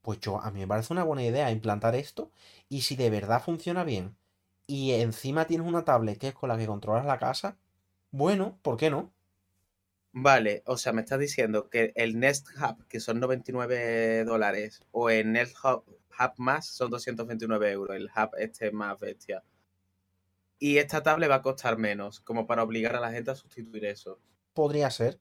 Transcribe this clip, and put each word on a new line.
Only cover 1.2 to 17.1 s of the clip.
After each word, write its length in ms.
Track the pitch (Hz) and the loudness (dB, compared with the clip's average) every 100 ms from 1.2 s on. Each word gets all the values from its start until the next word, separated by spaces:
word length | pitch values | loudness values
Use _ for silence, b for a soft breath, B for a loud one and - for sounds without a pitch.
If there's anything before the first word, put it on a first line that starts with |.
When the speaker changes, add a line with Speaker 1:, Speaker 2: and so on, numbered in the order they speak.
Speaker 1:
idea 280 | 120 127 135 | 0 0 0
implantar 440 | 110 110 104 113 123 | 0 -2 0 2 0
esto, 360 | 143 - - B B B B | -4 -10 -12 B B B B
y 120 | 139 | -4
si 140 | 117 131 | -4 2
de 140 | 120 | 2
verdad 320 | 107 98 123 | 2 2 0
funciona 420 | - 165 - 175 | 0 -4 -2 -4
bien, 320 | 175 104 95 - _ _ _ _ - | -2 -4 -6 -14 _ _ _ _ -8
y 240 | 139 131 | -2 2
encima 520 | 117 117 110 135 151 160 | 2 2 -2 -2 0 2
tienes 220 | 165 170 | 0 0
una 180 | 170 165 | 0 4
tablet 320 | 123 110 98 | 4 2 -2
que 120 | 135 | -8
es 40 | |
con 160 | - 131 | -6 -4
la 80 | 113 | -2
que 80 | 110 | -2
controlas 380 | 104 101 110 143 | -4 0 0 2
la 140 | 127 | 0
casa, 380 | 127 135 196 - _ _ _ _ _ | -2 -4 -6 -10 _ _ _ _ _
bueno, 480 | 135 160 202 196 - | 0 2 2 -2 -4
¿por 160 | 147 117 | -4 0
qué 120 | 151 | 0
no? 220 | 139 - _ _ _ _ _ _ _ _ _ _ | 0 -6 _ _ _ _ _ _ _ _ _ _
Speaker 2:
Vale, 500 | 127 139 131 107 104 - | 4 8 8 6 -2 -4
o 100 | 123 | -2
sea, 140 | 127 | 0
me 80 | 113 | -2
estás 180 | 110 135 | -2 -2
diciendo 500 | 143 135 113 107 - | -2 0 2 0 0
que 220 | 120 110 - | 0 0 0
el 240 | 117 113 | -2 2
Nest 280 | 131 139 - | 2 2 -6
Hub, 360 | 139 135 113 - | -4 -4 -4 -10
que 120 | 113 | -8
son 200 | 117 117 | -4 -2
noventa 300 | 127 127 123 | 0 -2 -4
y 40 | |
nueve 680 | 127 123 123 117 117 113 113 113 | -6 -2 -2 0 0 2 2 2
dólares, 560 | 113 104 98 107 - _ | 2 2 0 -6 -12 _
o 180 | 117 117 | 0 4
el 220 | 110 110 | 4 4
Nest 240 | 117 120 - | 2 0 0
Hub, 200 | 135 123 _ - _ - | 0 0 _ -20 _ -2
Hub 140 | 127 - | 0 0
Más 300 | 127 147 - | 0 0 -4
son 240 | - 123 | -4 -4
doscientos 340 | 120 127 | -4 -6